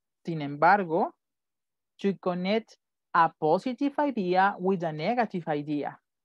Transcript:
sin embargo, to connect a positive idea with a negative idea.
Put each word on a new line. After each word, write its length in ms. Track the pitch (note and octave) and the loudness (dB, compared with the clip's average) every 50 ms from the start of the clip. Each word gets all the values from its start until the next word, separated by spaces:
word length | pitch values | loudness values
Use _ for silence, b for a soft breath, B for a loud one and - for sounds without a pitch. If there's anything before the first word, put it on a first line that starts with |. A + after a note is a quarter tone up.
| _ _ _ _ - | _ _ _ _ -8
sin 160 | F3+ E3 D#3 | -8 -6 -6
embargo, 720 | C#3+ C#3 C#3+ D3 D#3+ F3 G3+ G#3 F#3 D#3+ D#3+ F#3+ B3 F4 - _ _ _ _ _ _ _ _ _ _ _ _ _ _ _ _ - | -6 -8 -2 2 4 4 4 4 2 0 0 -2 -2 -2 -6 _ _ _ _ _ _ _ _ _ _ _ _ _ _ _ _ -4
to 180 | - G3 F3+ - | -2 -2 -2 -2
connect 580 | - F#3 F3 F3+ F3+ F#3+ G#3+ A3+ A3 _ - _ _ _ _ _ _ _ - | -4 -4 -4 -2 -2 0 0 -2 -2 _ -20 _ _ _ _ _ _ _ 2
a 180 | F3 E3 D#3+ - - | 2 2 2 2 -2
positive 540 | D#3+ D3+ E3+ G3 - C4 B3 - C#4+ C#4+ C#4+ - | 2 2 2 2 0 -4 -4 -2 -2 -2 0 0
idea 560 | D4 C#4+ B3 A3 F#3 F3 F3+ F#3 F#3+ G3+ - - | -2 0 0 -2 -2 2 4 4 4 4 2 0
with 240 | F3+ F#3+ G3 E3+ F3 | -2 -2 0 0 -2
a 80 | D#3+ | -4
negative 560 | D#3 D3+ D#3 G3 A#3+ B3+ A3+ - - F3 D#3 | -4 -4 -2 -2 0 0 -2 -2 -4 -8 -4
idea. 520 | E3+ D3+ D3 D3 D#3 D3 C#3+ C3 - - - _ _ _ _ | -4 -4 -4 -4 -4 -4 -4 -4 -6 -10 -14 _ _ _ _